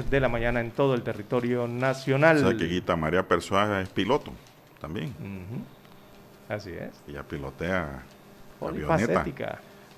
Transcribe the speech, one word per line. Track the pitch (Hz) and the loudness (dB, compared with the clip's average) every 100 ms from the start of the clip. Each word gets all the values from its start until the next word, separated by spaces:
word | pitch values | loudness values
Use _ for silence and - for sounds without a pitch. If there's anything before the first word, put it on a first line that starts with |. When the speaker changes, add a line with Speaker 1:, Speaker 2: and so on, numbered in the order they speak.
| 120 | 0
Speaker 1:
de | 139 | 2
la | 127 | 2
mañana | 120 120 120 | 2 0 0
en | 117 | -2
todo | - 139 | 0 2
el | 123 | 2
territorio | 113 104 101 127 120 123 120 | -2 -6 -2 -2 0 0 -2
nacional. | 120 131 131 139 135 160 156 | -2 -2 0 0 6 6 8
Speaker 2:
O | 95 | 6
sea | 107 | 4
que | 82 | 0
Guita | 90 - 85 | 0 2 2
María | 78 90 95 | 4 2 4
Persuat | 87 - 98 104 98 | 2 4 2 2 0
es | 95 | -2
piloto | - 98 147 - - - - - - | -2 0 0 -2 -14 -20 -20 -20 -14
también. | 76 87 151 | -10 -8 -8
Speaker 1:
Ujú. | - 98 98 90 127 - - - - - - - - - | -10 -12 -12 -10 -10 -12 -18 -20 -20 -20 -20 -20 -20 -10
Así | 107 95 | -8 -8
es. | 82 - - - | -10 -12 -14 -14
Speaker 2:
Ella | 71 | -12
pilotea | 69 76 67 - 82 95 78 67 67 - - - - - | -8 -8 -8 -6 -2 -2 -2 -8 -14 -20 -20 -20 -20 -10
avioneta. | |
Speaker 1:
Polifacética. | 156 156 147 165 220 - 147 131 - - - - - | -8 -4 0 2 2 0 0 -6 -8 -10 -14 -20 -20